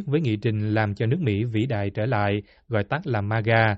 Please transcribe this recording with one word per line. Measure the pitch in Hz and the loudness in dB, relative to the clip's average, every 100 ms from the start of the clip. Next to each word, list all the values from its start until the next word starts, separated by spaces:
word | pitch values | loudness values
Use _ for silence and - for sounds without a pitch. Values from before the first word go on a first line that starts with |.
| 196 | 0
với | 147 | 0
nghị | 135 107 | 0 0
trình | 117 107 107 | 0 0 0
làm | 107 107 | 0 0
cho | 101 113 | 0 0
nước | 165 | 0
Mỹ | 143 98 | 0 0
vĩ | 120 110 127 | 0 0 -2
đại | 107 101 | -2 -4
trở | - 113 | -2 -2
lại, | 110 101 101 - _ - | 0 0 0 -4 _ -4
gọi | 110 | -2
tắt | 101 143 190 | -2 -4 -2
là | 113 | -2
maga, | 101 113 110 113 110 | -2 -2 2 4 4